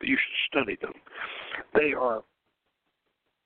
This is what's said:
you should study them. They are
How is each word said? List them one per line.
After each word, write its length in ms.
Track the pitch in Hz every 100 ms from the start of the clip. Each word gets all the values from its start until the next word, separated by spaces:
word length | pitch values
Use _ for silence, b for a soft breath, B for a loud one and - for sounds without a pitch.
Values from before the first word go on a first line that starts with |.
| -
you 80 | 135
should 360 | - - -
study 260 | - 113 -
them. 140 | - - - B B B B B -
They 200 | - 151
are 300 | 135 127 110 - _ _ _ _ _ _ _ _ _ _ _